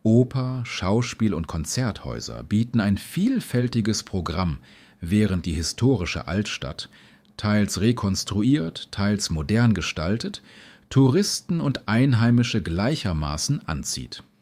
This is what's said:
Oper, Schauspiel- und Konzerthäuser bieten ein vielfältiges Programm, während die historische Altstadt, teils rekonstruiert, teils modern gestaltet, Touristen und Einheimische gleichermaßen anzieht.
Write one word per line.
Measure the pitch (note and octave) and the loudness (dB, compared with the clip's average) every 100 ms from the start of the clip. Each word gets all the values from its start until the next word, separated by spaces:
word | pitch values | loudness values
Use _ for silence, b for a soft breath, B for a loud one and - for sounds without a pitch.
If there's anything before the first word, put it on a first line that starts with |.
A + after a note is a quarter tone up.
Oper, | A2 A#2 B2 C3 B2+ B2+ | 6 6 4 0 -4 -6
Schauspiel- | A#2 - F#2 A2 A#2+ - A2 | -8 -4 0 0 0 -2 -2
und | E2 D#2+ | -2 -4
Konzerthäuser | E2 D#2 - B2 - - A1+ - A1+ | -6 -4 -2 -4 -4 -8 -10 -10 -12
bieten | A#1 G#2 A#2+ A#2 | -2 0 2 2
ein | G2+ F#2+ | 2 0
vielfältiges | - - G#3+ B3+ - B2 B2 A#2+ G#2+ G#2 | -2 -2 0 0 0 -2 0 0 0 -2
Programm, | - G2 D#2+ E2 F2+ C#2 B B B B | -2 -4 -2 0 0 -2 B B B B
während | E2 G#2 G#2 F#2 | 0 2 2 0
die | F2 | -2
historische | E2 F2+ - B2 A#2 E2 - - | -2 -4 0 2 2 -2 -6 -2
Altstadt, | F#2 G2+ - C2 - - B B B B - | -2 -2 -6 -8 -10 -14 B B B B -6
teils | G#2 G#2 G2+ - | 0 2 2 2
rekonstruiert, | A2 A#2+ G2 F#2+ - G2 A2+ D3 E3 - - | 0 2 0 -2 -2 0 2 2 0 -8 -12
teils | - G2+ G2+ - | -2 0 0 -2
modern | D#2+ D2+ A2 A#2+ | -4 0 4 4
gestaltet, | F#2 - - D#2+ A2+ G3 - B B B B _ | 2 -2 -4 -2 -2 -4 -10 B B B B _
Touristen | C3+ C3 D#3 G3+ - - E3+ | 4 6 4 0 -4 -2 -2
und | D3+ B2+ - | -2 -4 0
Einheimische | A2 C#3 A#2 A#2 A#2+ A#2+ A2+ | 2 4 4 6 4 4 -2
gleichermaßen | E2+ E2+ A2 D#3 G2+ D#2+ D2 D2+ - C#3+ | -2 -2 0 0 -2 -2 -2 -4 -2 -4
anzieht. | - D2 - - B1 - - _ | -4 -6 -6 -8 -10 -14 -18 _